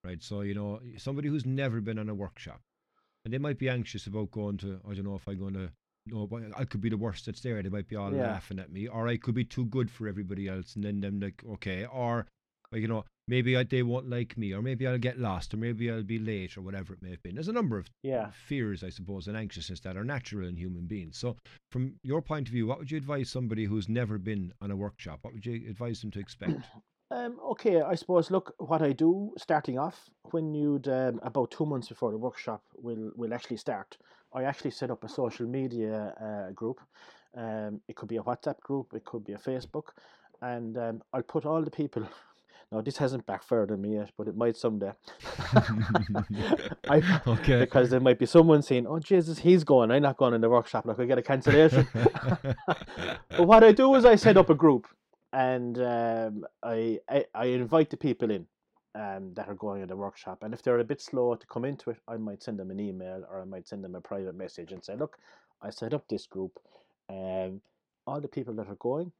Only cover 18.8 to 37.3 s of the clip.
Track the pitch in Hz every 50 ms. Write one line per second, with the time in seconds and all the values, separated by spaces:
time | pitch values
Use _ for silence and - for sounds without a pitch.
18.8 | 92 92 85 - 90 95 101 95 82 98 104 113 110 95 - 87 82 - 92 -
19.8 | - 92 92 95 107 123 143 127 127 - 110 104 90 90 87 82 87 92 90 85
20.8 | 87 82 107 101 87 80 78 - - 123 117 - _ - - _ _ _ - 127
21.8 | 127 135 - - - 131 139 165 - - 156 151 131 110 120 123 110 110 131 -
22.8 | 156 135 156 156 135 139 147 139 127 - - 131 123 113 110 110 110 98 107 110
23.8 | 92 98 113 123 123 104 107 104 90 110 107 101 92 87 - _ 101 101 101 98
24.8 | 101 101 - - - 87 76 - - 120 123 110 101 123 117 117 117 110 104 104
25.8 | 120 120 113 - - 107 - 101 101 - - _ 196 180 151 139 - - - -
26.8 | _ _ _ _ _ _ - 240 240 233 240 - - 277 220 - - 226 185 165
27.8 | 147 151 175 160 - - 180 175 156 - 185 190 - - - - - 131 165 156
28.8 | 160 143 135 - 156 165 180 196 202 214 - - - - 165 151 - - 123 131
29.8 | 147 175 - - - _ _ _ _ - - 165 156 156 151 151 147 147 143 143
30.8 | 139 139 131 127 131 127 120 113 - 123 113 143 120 - - - 160 151 143 127
31.8 | 117 - 117 - 127 113 107 110 120 123 - - - 123 110 104 _ _ _ -
32.8 | 120 120 117 110 110 110 - 117 117 110 117 120 - - 120 107 - - 117 98
33.8 | 95 _ - _ _ _ _ _ _ _ - 131 131 139 139 - - 139 - -
34.8 | 139 123 123 - - 110 - - 127 113 - - 123 117 120 139 131 131 120 117
35.8 | 110 107 110 107 107 98 - - 110 107 107 104 98 92 98 95 113 113 127 -
36.8 | - _ _ _ - - - _ _ _